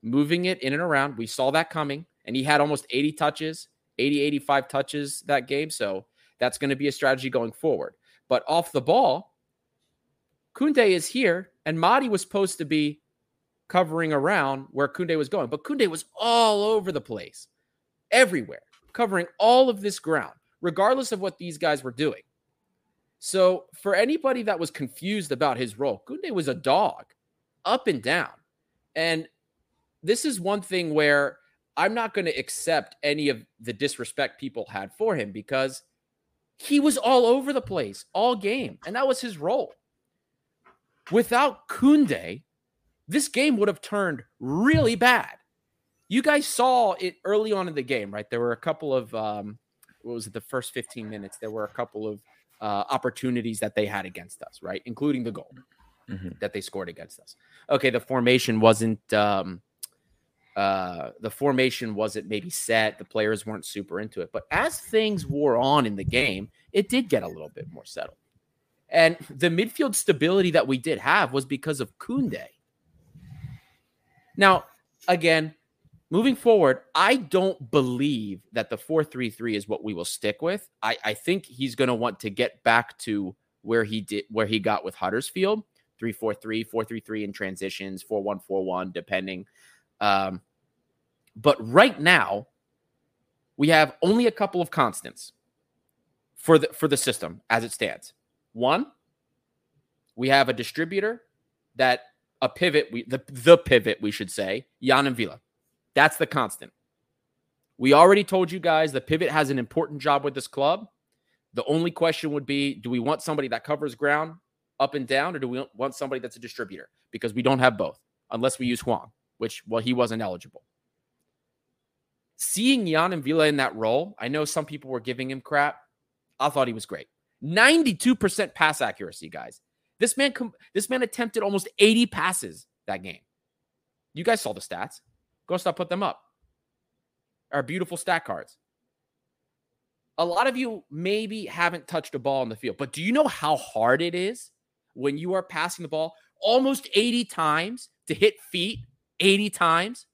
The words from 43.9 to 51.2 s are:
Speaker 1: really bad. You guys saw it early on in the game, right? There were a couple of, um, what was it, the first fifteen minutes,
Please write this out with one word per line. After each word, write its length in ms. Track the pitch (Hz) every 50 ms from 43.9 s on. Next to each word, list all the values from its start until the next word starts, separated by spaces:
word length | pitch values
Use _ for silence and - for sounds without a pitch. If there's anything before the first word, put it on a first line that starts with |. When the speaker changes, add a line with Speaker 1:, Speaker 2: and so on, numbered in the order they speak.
| - 202 196 180 151 123 113 _ _ _
Speaker 1:
really 580 | - 127 143 170 214 269 320 320 294 226 233
bad. 420 | 190 233 247 247 220 131 - - _ _ _ _ _ _ _ _ _ _ _ _ _ _ _
You 120 | 180 247
guys 260 | - 320 294 294 285
saw 460 | - - - 240 262 254 247 233 202 180 -
it 140 | 185 185 180 _ _
early 280 | 185 202 214 220 220 208
on 160 | 196 185 180
in 60 | 156
the 80 | 147 127
game, 300 | 123 135 120 104 101 101
right? 160 | 104 110 _
There 120 | - 117
were 120 | 120 120 117
a 60 | -
couple 340 | - 170 151 - - 147 135
of, 220 | 131 120 107 110
um, 440 | 113 110 107 107 104 101 104 104 117 _ _ _ _ _ _ _ _ _
what 100 | 113 120
was 140 | 117 104
it, 80 | 110 98
the 80 | 113 -
first 320 | - - 131 117 - -
fifteen 340 | 127 120 - - 123 110 107
minutes, 300 | 110 104